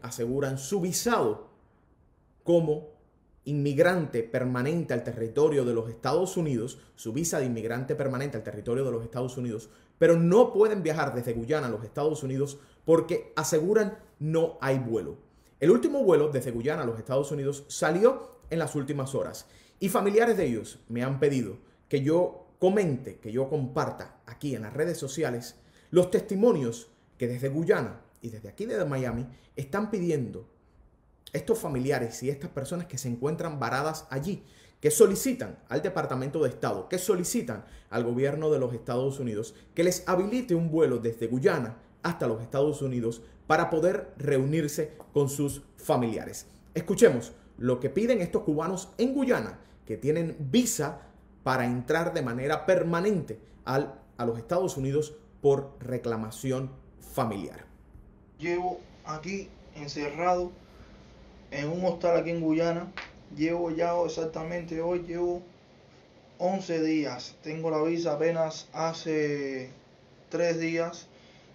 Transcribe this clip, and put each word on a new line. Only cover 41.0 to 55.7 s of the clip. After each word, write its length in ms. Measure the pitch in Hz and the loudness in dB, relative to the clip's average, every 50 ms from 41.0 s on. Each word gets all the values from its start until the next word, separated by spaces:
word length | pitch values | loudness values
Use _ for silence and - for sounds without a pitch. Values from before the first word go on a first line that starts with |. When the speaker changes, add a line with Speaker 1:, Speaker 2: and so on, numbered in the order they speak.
| 110 117 113 - 117 | -2 -2 -2 -2 -4
Speaker 1:
Guyana 520 | 113 123 131 139 196 175 147 117 107 110 - - - - _ | -2 -2 2 2 2 2 2 -2 -6 -8 -14 -20 -20 -16 _
hasta 260 | - 170 165 - 147 | -4 -4 -2 0 0
los 140 | 117 110 113 | -2 -2 -2
Estados 400 | 117 - - 135 143 151 143 - | -6 -4 0 2 2 2 0 -2
Unidos 420 | 143 131 123 120 110 117 117 - - - - - - | -4 -2 -2 -2 -2 -2 -4 -6 -12 -20 -20 -10 0
para 240 | - 156 160 170 170 | 2 4 4 4 2
poder 440 | 170 156 160 180 196 202 - - - | 2 2 2 2 2 0 -6 -8 -10
reunirse 800 | - 135 143 139 131 131 139 156 165 151 143 - 170 156 - - - - - | -4 0 2 2 2 2 2 0 0 0 -2 -2 -4 -6 -6 -8 -18 -12 -2
con 160 | - 143 143 | 2 2 2
sus 360 | 131 139 147 143 139 - - - - - | 2 0 -2 -2 -2 -2 -6 -14 -18 -20
familiares. 720 | - - - 147 127 120 113 104 - - - 104 - - - - - - - - | -10 0 2 2 2 2 0 -2 -4 -6 -8 -12 -14 -16 -16 -20 -20 -18 -8 -6
Escuchemos 580 | 165 - - 196 - 233 180 135 117 - - - - - - - | -6 -2 0 6 8 8 8 8 4 -4 -6 -14 -20 -20 -20 -12
lo 240 | - 117 123 127 123 | -4 0 0 0 0
que 80 | 139 - | 0 -2
piden 320 | - 196 220 233 254 208 | 0 0 2 2 2 2
estos 220 | 175 165 - - - | 0 0 -2 -2 0
cubanos 440 | 165 151 151 160 180 190 175 - - - | 0 0 0 0 -2 -4 -6 -8 -10 -2
en 160 | - 233 269 269 | 0 0 0 2
Guyana, 460 | 285 262 247 214 143 107 92 - - - - - - - | 0 2 2 2 0 0 -4 -10 -14 -20 -20 -20 -20 -10
que 120 | - 110 | -10 -8
tienen 400 | - - 143 151 170 165 160 - 156 | -4 0 0 0 0 0 -4 -6 -6
visa 600 | 147 131 143 240 247 - - - 143 147 - - - - - - - - - - - | -6 2 2 2 2 2 -2 -4 -4 -6 -6 -10 -16 -20 -20 -20 -20 -20 -18 -6 -2
para 220 | 135 131 127 120 | -2 0 0 0
entrar 480 | 120 123 123 120 - 156 165 170 170 165 | 0 -2 -2 0 0 0 0 0 0 -2
de 80 | 165 | -2
manera 440 | 131 120 117 127 131 147 156 151 - | -2 -2 -4 -2 -2 -2 -2 -2 2
permanente 720 | - 185 175 165 165 170 170 185 214 208 170 131 - 107 - - - - - - | 2 2 4 4 2 0 2 2 2 0 0 -2 -6 -10 -14 -14 -20 -20 -12 -6
al, 340 | - 131 139 147 - - - - - - | 0 0 0 0 -2 -8 -16 -20 -18 -8
a 100 | - 120 | -4 -2
los 120 | 117 117 | -2 -2
Estados 400 | 117 - - 175 180 190 - - | -4 -4 -2 0 0 0 0 -2
Unidos 380 | 135 135 135 139 151 151 - - - - - - - | -2 -2 0 0 0 -2 -2 -6 -18 -20 -20 -10 2
por 340 | - 143 139 139 139 - | 4 4 4 4 0 -6